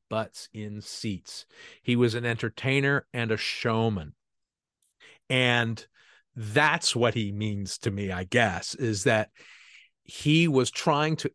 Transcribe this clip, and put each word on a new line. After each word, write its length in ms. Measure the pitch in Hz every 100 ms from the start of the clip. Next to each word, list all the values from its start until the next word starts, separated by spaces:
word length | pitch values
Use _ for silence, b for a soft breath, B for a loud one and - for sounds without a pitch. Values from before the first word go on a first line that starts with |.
| -
butts 400 | 110 107 - -
in 280 | 110 107 104
seats. 640 | - - 117 95 - - - B B B
He 140 | - 120
was 200 | 120 117
an 100 | 120
entertainer 840 | 113 117 - 135 135 139 143 -
and 180 | 123 113
a 60 | 107
showman. 760 | - - 123 113 113 101 76 - _ _ _ _ _ _ _ _ b b -
And 580 | 127 123 120 117 113 - b b b _ -
that's 640 | 107 113 151 170 - 120
what 160 | 117
he 180 | 117 104
means 460 | 101 107 101 98 -
to 120 | 117
me, 200 | 101 101
I 140 | 90 92
guess, 500 | 120 113 85 - -
is 300 | 120 104 127
that 240 | 110 107 B B B B B B _
he 460 | - - 147 156 170
was 200 | 135 120
trying 460 | - - 147 151 156
to 140 | 143